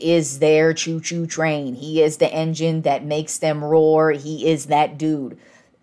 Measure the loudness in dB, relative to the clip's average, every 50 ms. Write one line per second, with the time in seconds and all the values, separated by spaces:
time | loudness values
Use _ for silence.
0 | 0 2 2 2 2 -2 -2 0 4 4 6 6 4 2 2 0 -4 -6 -6 -6
1 | -6 -6 -6 -6 -6 -6 -4 -4 -2 -2 -2 -4 -6 -8 -8 -10 -8 -2 2 2
2 | 2 2 2 2 0 0 0 -2 -2 -2 -2 -2 -2 -2 -2 0 0 -2 -2 -2
3 | -2 -4 -4 -4 -4 -6 -6 -4 -2 -2 -2 -2 0 2 4 4 6 6 6 4
4 | 4 2 2 -2 -4 -10 -6 -2 0 0 0 0 0 0 2 2 2 0 -2 -4
5 | -4 -2 -2 -2 -6 -10 -12 -16 _ _ _ _ _ _ _ _